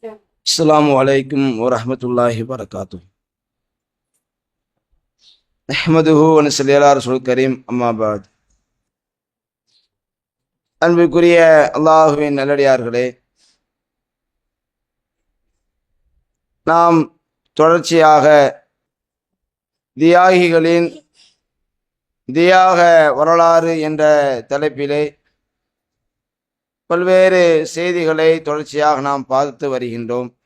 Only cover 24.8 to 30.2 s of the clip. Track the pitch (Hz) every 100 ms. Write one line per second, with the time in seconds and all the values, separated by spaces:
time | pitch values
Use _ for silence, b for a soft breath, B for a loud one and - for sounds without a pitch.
24.8 | 143 147 151 143 _ _ _ _ _ _
25.8 | _ _ _ _ _ _ _ _ _ _
26.8 | _ 175 180 185 185 185 175 160 160 160
27.8 | 175 175 160 156 160 160 156 151 151 147
28.8 | 151 143 139 139 131 131 143 127 143 131
29.8 | 123 117 117 123